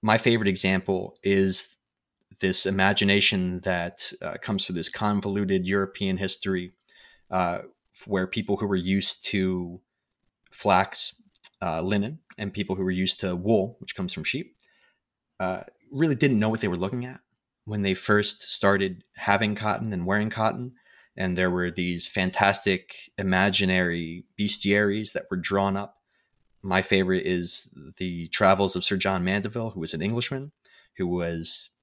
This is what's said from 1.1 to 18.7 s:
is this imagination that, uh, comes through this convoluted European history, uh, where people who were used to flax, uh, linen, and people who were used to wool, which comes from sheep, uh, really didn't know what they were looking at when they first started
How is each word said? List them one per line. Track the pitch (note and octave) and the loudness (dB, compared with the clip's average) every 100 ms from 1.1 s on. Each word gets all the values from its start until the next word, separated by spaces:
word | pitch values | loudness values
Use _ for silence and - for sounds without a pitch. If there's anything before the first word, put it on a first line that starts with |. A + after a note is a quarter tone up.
| - | -6
is | G2 G2 G2 F#2 - - _ _ _ _ _ - | 0 4 4 2 -4 -12 _ _ _ _ _ -4
this | F#2+ F#2 F#2+ | 2 4 4
imagination | F#2+ F#2+ G2+ G2+ G2+ G2 G2+ F2+ F2+ | 4 4 4 4 4 4 2 -2 -2
that, | F#2 F2 E2+ - - - | -2 -2 -2 -8 -12 -10
uh, | E2+ - | -10 -10
comes | - G2+ - | -4 -4 -2
through | F2+ | -4
this | D#2+ | -4
convoluted | - G#2+ G#2 G2+ G2+ G2 F#2+ F#2 | -2 0 0 -2 -2 0 0 2
European | G2 F#2+ - G2 F#2 | 0 0 -2 -4 -2
history, | F#2+ - G2+ F#2+ F2+ _ _ _ - _ _ | -2 -4 -2 -4 -4 _ _ _ -20 _ _
uh, | F#2 F2 F2 - _ _ - - | -2 -2 -2 -8 _ _ -20 -4
where | G2 F#2 | -2 -2
people | - G#2 G2+ | -4 -4 -2
who | G#2 | 0
were | G2 | -2
used | F2+ G2 - - - | 0 0 0 -4 -4
to | G#2 F#2 F2+ F2 F2+ _ _ _ _ _ _ _ | -2 0 -2 -6 -12 _ _ _ _ _ _ _
flax, | - G#2 F#2 G2 - - - _ - - _ | -4 4 4 4 0 -4 -6 _ -20 -20 _
uh, | F#2 D#2+ | -4 -4
linen, | F2+ G2+ G#2 D#3 _ - | 0 0 -2 -8 _ -10
and | G#2 G2+ | -8 -6
people | G2 F#2+ | -4 -2
who | |
were | F#2 | -2
used | F#2 F#2 - | 0 0 -2
to | F#2+ F2+ | -2 -4
wool, | F#2+ A2 G2 A#2+ | 2 2 0 -6
which | - - | -14 -8
comes | F#2 | -8
from | - | -6
sheep, | B2+ C#3 F3 _ _ _ _ _ _ _ _ _ | -6 -6 -8 _ _ _ _ _ _ _ _ _
uh, | F#2 F#2 - _ _ | -4 -4 -10 _ _
really | C3+ D#3+ C3 | -2 0 4
didn't | C#3+ A#2+ | 2 4
know | G#2+ | 2
what | A2+ | 0
they | G#2 | -2
were | F2 | -2
looking | F#2+ B2 B2 | -2 -4 -8
at | C3 _ _ _ _ - | -14 _ _ _ _ -8
when | G#2+ | -2
they | G2 | 0
first | F#2+ - G#2 G#2 - | -2 2 2 4 -2
started | - - G2+ | -2 2 4